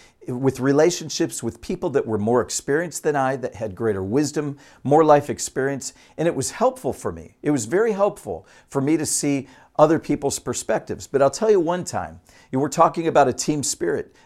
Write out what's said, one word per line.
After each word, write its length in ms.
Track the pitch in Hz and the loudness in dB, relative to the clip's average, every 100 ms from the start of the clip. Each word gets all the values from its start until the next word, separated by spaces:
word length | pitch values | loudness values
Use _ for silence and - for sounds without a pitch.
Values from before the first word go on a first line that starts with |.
| - _ - | -20 _ -10
with 320 | 123 135 131 | -2 -2 0
relationships 840 | 131 143 165 170 156 - 165 - | 2 4 4 2 -6 -4 -4 -4
with 180 | 117 - | -8 -8
people 300 | - - 180 | -8 -6 -2
that 160 | 131 117 | -2 0
were 100 | 107 | -2
more 240 | 104 120 | 2 2
experienced 600 | 104 - - 143 175 - | 0 -4 -2 -2 -2 -4
than 120 | 156 139 | -2 0
I, 200 | 131 135 | -2 -2
that 180 | 123 - | -8 -8
had 200 | 110 90 | -10 -2
greater 280 | 113 95 | -2 -2
wisdom, 540 | 95 127 147 156 147 139 - - | 0 0 0 -2 -6 -8 -16 -8
more 220 | 131 151 156 | 2 6 8
life 240 | 147 143 | 6 4
experience. 640 | 107 - - 135 139 - - - - | -6 -6 -4 -4 -4 -10 -16 -16 -4
And 100 | 165 | -2
it 60 | |
was 160 | 143 127 | -2 -6
helpful 440 | - 247 254 143 | 0 0 0 -6
for 180 | 107 104 | -6 -8
me. 260 | 80 80 _ | -8 -14 _
It 80 | 147 | -2
was 140 | 147 110 | -2 0
very 260 | 175 233 | 0 0
helpful 560 | 190 202 202 - 82 - - _ | 0 0 -2 -8 -10 -12 -20 _
for 140 | 139 | -2
me 160 | 135 156 | 0 0
to 80 | 143 | 0
see 420 | - 147 139 - - _ - | -2 -2 -2 -6 -16 _ 4
other 220 | 156 160 | 4 4
people's 400 | - 147 143 - | 0 -2 -2 -4
perspectives. 680 | - 120 - - - 92 - | -6 -6 -4 -4 -4 -10 -4
But 160 | 131 | 2
I'll 80 | 139 | 2
tell 220 | - 220 | 2 2
you 80 | 202 | 4
one 240 | 160 180 | 2 -2
time, 380 | - 107 82 82 - - _ | -6 -8 -8 -12 -20 -20 _
you 100 | 131 | -2
were 100 | 156 | 0
talking 380 | 165 165 165 165 | 4 4 4 2
about 200 | - 127 | 4 4
a 60 | |
team 280 | - - 151 | 2 -2 -2
spirit. 540 | 131 - 170 143 - _ | -4 -4 -2 -2 -6 _